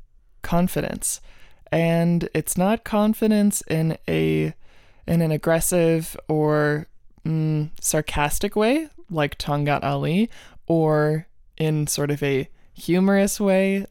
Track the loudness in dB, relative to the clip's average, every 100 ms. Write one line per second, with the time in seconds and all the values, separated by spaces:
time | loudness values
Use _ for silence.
0 | -20 _ _ -16 -2 0 0 -2 -4 -6
1 | -8 -8 -12 -20 -20 -20 -4 0 2 2
2 | 2 0 -2 -4 -4 0 0 0 -2 0
3 | 2 2 2 4 2 0 -2 -2 -2 -2
4 | -4 -2 0 0 -2 -6 -16 -20 -20 -14
5 | -2 0 0 0 2 2 2 2 2 2
6 | -2 -8 -2 0 2 2 2 -2 -6 -18
7 | -20 -10 -4 -2 0 -2 -4 -6 -2 -2
8 | -2 -2 0 0 -2 0 2 2 -2 -12
9 | -8 -2 -2 -4 -4 -2 0 0 -2 -2
10 | 0 0 0 -4 -20 -12 -2 2 2 2
11 | 2 0 -6 -18 -16 -4 -2 0 -2 -2
12 | -4 -2 0 -2 -4 -10 -20 -10 -2 2
13 | 4 4 2 0 2 2 2 0 -4